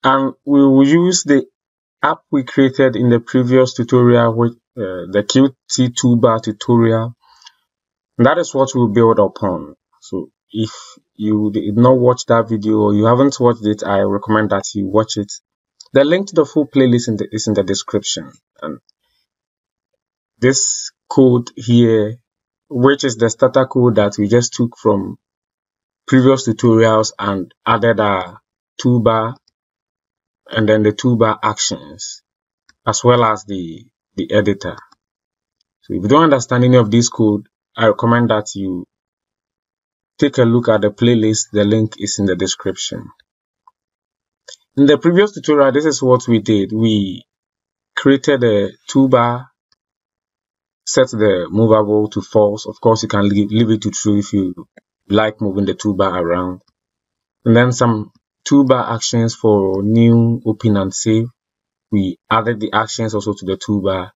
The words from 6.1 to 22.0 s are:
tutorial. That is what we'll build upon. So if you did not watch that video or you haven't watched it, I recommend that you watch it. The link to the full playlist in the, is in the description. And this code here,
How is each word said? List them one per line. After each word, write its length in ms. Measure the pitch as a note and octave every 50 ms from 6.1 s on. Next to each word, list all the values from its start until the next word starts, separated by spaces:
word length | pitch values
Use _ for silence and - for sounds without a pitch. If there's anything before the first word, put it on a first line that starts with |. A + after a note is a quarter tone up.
| A#2+ A#2 A#2 A#2+ A2+ A2+
tutorial. 720 | - A2+ G2+ _ - - A#2+ A#2 A#2 A2+ A2 A2+ A2+ A#2+ A#2 _ _ _ _ _ _ - _ _ _ _ _ _ _ _ _ _ _ _ _ -
That 180 | A#2+ C3 D3+
is 180 | E3+ E3 - -
what 140 | C3+ C3+ C3 -
we'll 140 | B2+ A#2+
build 320 | A2 G2+ A#2+ A#2 A2+ A2 A2
upon. 560 | G2+ F#2 - - A2 G2 F2 D#2+ D2 D2 C#2+ _ _ _ _ _
So 300 | - - - F#2 D2+ _ _ _ _ _
if 220 | - A2 A2 A2 - - - - - _ _ _ _
you 360 | - G#2 G#2+ G#2+ G#2+ G#2+ G#2+
did 240 | G2+ A2 - G2+ G#2
not 240 | A#2 A#2+ B2 C3 B2+
watch 260 | B2 B2 B2 - -
that 200 | - A#2+ A#2 A2
video 300 | A2 A2+ G#2+ G2+ G#2+ G#2+
or 160 | G#2+ G#2 G#2 G#2
you 100 | G#2 G#2+
haven't 340 | A2+ A#2+ B2 C3+ C#3+ C3+
watched 280 | - B2 A#2+ A#2 A#2 G#2
it, 180 | G#2+ G#2+ G2+ -
I 160 | F#2+ G2+ G2
recommend 520 | G2+ G2 G2+ G2+ - - G#2+ G#2+ G#2+ G2+
that 120 | G#2 G2 - - -
you 120 | G#2 G2
watch 300 | F#2+ G2 G#2+ G#2+ - -
it. 120 | G#2+ G2+ - - - _ _ _ _ _ _ _ _ - _
The 140 | - C3+ C#3
link 220 | D3 E3+ F#3+ G3
to 80 | G3 F3
the 100 | E3+ D3
full 220 | - - D#3 D3
playlist 420 | C3+ - C#3 C3 B2 A#2+ A#2+ A#2+ B2
in 80 | A2
the, 100 | G2+ G#2 - -
is 160 | G#2+ - A2
in 40 | G#2
the 100 | G2+ F#2+
description. 680 | F2+ G2 - - - - G2+ F#2+ - - - D2+ C#2 _ _ _ _ _ _
And 180 | - D#2 D2 - _ _ _ _ _ _ _ _ _ _ _ _ _ _ _ _ _ _ _ _ _ _ _ _ _ _ _ _ _ _ _ _
this 500 | - B2+ C3+ - - - - - - - _ _ _ _
code 400 | - - C3 B2+ B2 A#2+ A#2+ - _
here, 580 | - A#2 A#2+ A#2+ A#2+ A#2+ A2+ A2+ A2